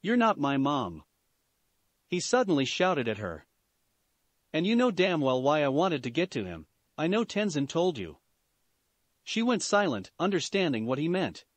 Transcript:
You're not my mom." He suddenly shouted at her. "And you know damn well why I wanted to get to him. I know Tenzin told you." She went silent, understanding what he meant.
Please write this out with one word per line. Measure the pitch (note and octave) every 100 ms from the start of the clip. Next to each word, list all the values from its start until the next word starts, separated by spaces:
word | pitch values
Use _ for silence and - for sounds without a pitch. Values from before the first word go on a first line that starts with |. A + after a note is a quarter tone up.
You're | F3+ A#3+
not | A3+ F#3+
my | C#3+ C#3
mom." | C#3 D3 G#2 E2 - _ _ _ _ _ _ _ _ _ _
He | F3+
suddenly | - B3 A3 D3+
shouted | C3 - F3+ E3 A#2
at | G#2
her. | G#2 D#2+ - _ _ _ _ _ _ _ _ _ _
"And | D#3+ F3+
you |
know | A#3 B3
damn | F3 F#3 E3+
well | C3+ B2+
why | C3 D3+
I | C#3+
wanted | C3+ F#3 D3+
to | B2+
get | A#2 F3+
to | C3+ F#2+
him. | E2+ D#2+ _ _ -
I | D#3+
know | G3+ A#3
Tenzin | G3+ G#3 D3 C#3
told | E3 F3+ C#3+
you." | F2 D2+ _ _ _ _ _ _ _ _ _ _
She | - -
went | A#3 A3+
silent, | - G3+ G3+ A2 F#2+ _
understanding | F3+ F#3+ - G3 F3+ A#2+ A2+
what | C3
he | D#3
meant. | F#3 C#3+ D#2+ -